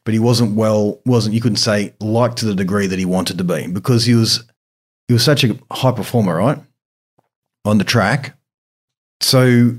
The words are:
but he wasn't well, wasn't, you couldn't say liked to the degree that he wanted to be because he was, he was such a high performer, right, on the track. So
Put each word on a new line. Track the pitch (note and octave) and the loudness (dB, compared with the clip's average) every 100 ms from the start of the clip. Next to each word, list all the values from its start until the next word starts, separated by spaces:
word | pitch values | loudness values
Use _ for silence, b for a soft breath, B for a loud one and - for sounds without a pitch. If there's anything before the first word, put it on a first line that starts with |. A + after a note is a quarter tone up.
but | - | -4
he | A2 | 0
wasn't | A#2 A2+ A#2 | 2 2 0
well, | G#2+ A2 G#2+ G#2 - | 0 0 2 0 -2
wasn't, | B2+ A#2+ A2 | 0 0 0
you | A2+ | 0
couldn't | A#2 F#2+ | 0 0
say | - G#2 G2+ - | 0 -2 -4 -8
liked | G#2+ A2+ A#2+ A#2 | -4 0 0 -2
to | A2 | -4
the | |
degree | F#2+ F#2 G2+ G2 | -2 -2 -2 -2
that | F#2 | -2
he | |
wanted | F#2 F#2 - E2+ | -2 -2 -2 -4
to | |
be | F2+ D#2+ C2+ | -4 -4 -6
because | F#2 - A#2+ A#2 | -6 0 0 2
he | |
was, | A#2 A2+ - - _ _ _ _ _ - | 2 2 -2 -6 _ _ _ _ _ -2
he | |
was | A#2+ | 2
such | D#3 D3 | 2 2
a | A#2 - - | 0 -2 -10
high | - C3 | -4 -2
performer, | A#2+ F#2 A#2+ G2 D#2+ | -2 -2 0 0 0
right, | A#2 - - _ _ _ _ _ _ _ _ _ G#2 | -2 -2 -8 _ _ _ _ _ _ _ _ _ 0
on | G#2+ | 0
the | |
track. | F2+ A#2+ G2 C#3 - - _ _ _ _ _ _ _ _ | 2 2 2 0 -4 -16 _ _ _ _ _ _ _ _
So | - C3 B2+ A#2+ A#2+ | 0 2 4 4 2